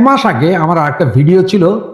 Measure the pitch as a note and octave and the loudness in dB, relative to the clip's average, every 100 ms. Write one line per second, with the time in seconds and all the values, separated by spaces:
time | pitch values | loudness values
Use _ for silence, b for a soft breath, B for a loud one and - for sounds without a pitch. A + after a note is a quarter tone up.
0 | B3+ C4 A3 B2 D#3+ F#3 D#3+ E3+ D3 C#3+ | 0 0 0 -2 -2 0 -2 -2 -2 -2
1 | C#3+ A#2 D3 F#3 F#3 G#3 E3+ G#3+ - | -2 0 2 2 2 2 0 -2 -6